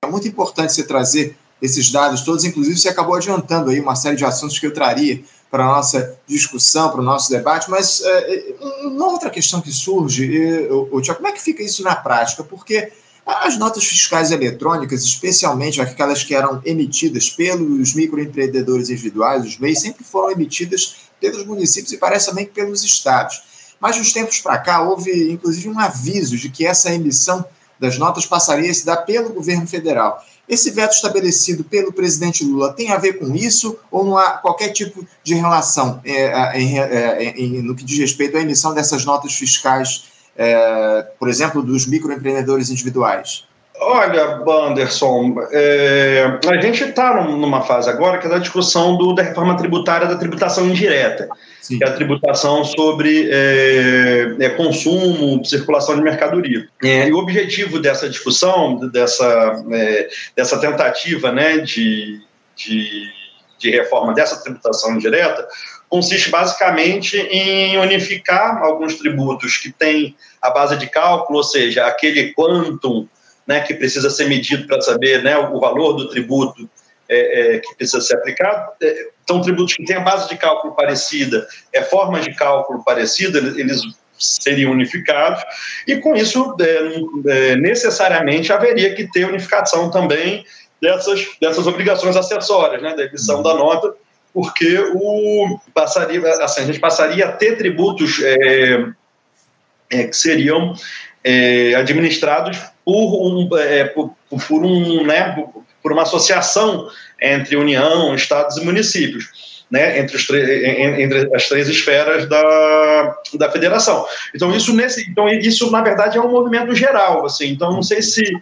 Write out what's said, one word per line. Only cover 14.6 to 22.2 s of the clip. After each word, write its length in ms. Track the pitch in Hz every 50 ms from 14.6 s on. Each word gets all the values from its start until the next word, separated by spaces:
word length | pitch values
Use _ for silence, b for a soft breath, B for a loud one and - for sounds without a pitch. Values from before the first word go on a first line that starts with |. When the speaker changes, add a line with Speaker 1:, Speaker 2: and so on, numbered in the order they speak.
| - 160 170 165 139 131 135 123 -
Speaker 1:
especialmente 800 | - - - - 180 180 - - 165 135 127 139 156 147 143 127
aquelas 400 | 123 - - 147 143 143 139 -
que 120 | - 147
eram 280 | 135 135 139 139 131 131
emitidas 640 | 160 165 165 151 127 156 - 160 160 131 120 - -
pelos 680 | - - 165 180 185 175 165 151 143 139 131 127 -
microempreendedores 960 | 151 160 156 151 147 147 147 135 139 135 135 127 131 123 127 127 123 123 120
individuais, 560 | 123 120 - 113 101 107 110 120 139 135 120
os 140 | 110 107 -
mei, 160 | 123 147 156
sempre 300 | 151 - 214 247 _ -
foram 260 | - - 190 190 190
emitidas 800 | 190 180 160 147 - - 175 175 185 190 - - - - - _ _ _
pelos 240 | - 202 214 214 202
municípios 480 | 202 214 202 185 156 - - 202 - 226
e 60 | -
parece 320 | - - 196 202